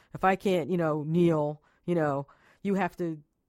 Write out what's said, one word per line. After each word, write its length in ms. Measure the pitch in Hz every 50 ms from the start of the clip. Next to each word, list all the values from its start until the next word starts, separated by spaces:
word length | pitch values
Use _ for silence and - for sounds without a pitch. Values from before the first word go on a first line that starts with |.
| _ _ -
if 100 | - -
I 120 | 190 190
can't, 340 | 185 - 202 185 175 139 139
you 80 | 185 170
know, 260 | 165 156 151 156 147
kneel, 580 | 156 160 175 175 170 160 151 147 147 151 - _ _ _ _ _
you 100 | 175 175
know, 320 | 170 156 147 139 139 139 - - _ _ _ _ _
you 140 | - 202 196
have 200 | 190 185 175 - -
to 220 | 175 165 160 151 - _ _ _ _